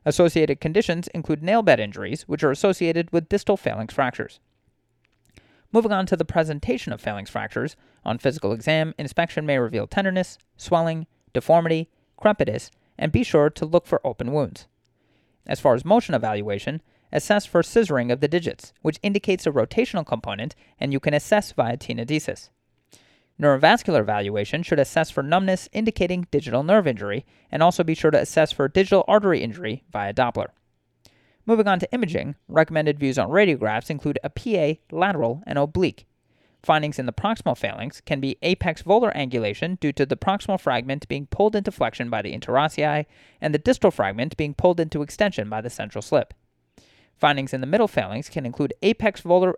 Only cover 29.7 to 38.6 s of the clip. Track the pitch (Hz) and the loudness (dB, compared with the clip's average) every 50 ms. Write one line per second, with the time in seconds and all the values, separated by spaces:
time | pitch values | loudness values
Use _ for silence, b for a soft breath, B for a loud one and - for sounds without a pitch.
29.7 | 113 147 _ _ - 107 101 101 110 131 127 120 - 107 - - - _ _ _ | -8 -8 _ _ -6 -6 -4 -2 0 0 0 0 0 -4 -6 -6 -10 _ _ _
30.7 | _ _ _ _ _ _ b b b b b b b b b 220 233 220 208 202 | _ _ _ _ _ _ b b b b b b b b b 2 2 4 4 4
31.7 | 190 175 - - - 247 226 160 170 - - 143 147 - _ - - 160 160 - | 2 2 0 -4 -2 -2 -2 -2 -2 -4 -4 -4 -10 -12 _ 0 2 2 2 4
32.7 | 160 156 151 151 143 147 147 135 123 135 92 104 151 196 208 185 147 123 107 107 | 2 0 0 0 0 0 -2 0 0 0 0 2 4 4 4 4 2 0 0 -2
33.7 | 107 117 - - 156 143 - 147 147 165 - 151 - - - 240 214 180 156 156 | -2 -4 -4 -6 -8 -4 -4 -4 -4 -4 -6 -8 -10 -8 -4 -2 0 0 0 0
34.7 | 160 - _ _ - 160 180 202 190 151 120 117 123 156 208 - 139 143 143 147 | -2 -4 _ _ -2 -2 0 0 0 0 -2 -2 -2 -6 -8 -6 -2 -2 -2 -2
35.7 | - 180 185 147 - - _ _ _ _ _ _ _ _ _ _ _ _ - - | 0 0 -2 -2 -2 -6 _ _ _ _ _ _ _ _ _ _ _ _ 0 2
36.7 | 160 156 151 147 139 - 127 123 - - - 208 226 - - 165 123 - - - | 2 2 2 -2 -6 -6 -6 -6 -6 -4 -2 -2 -4 -2 -2 -4 -2 -2 -4 -6
37.7 | - - - 151 - - _ - 156 135 135 135 - - - 170 185 - | -6 -8 -10 -10 -12 -14 _ -6 -4 -4 -2 -4 -6 -2 -2 -2 0 0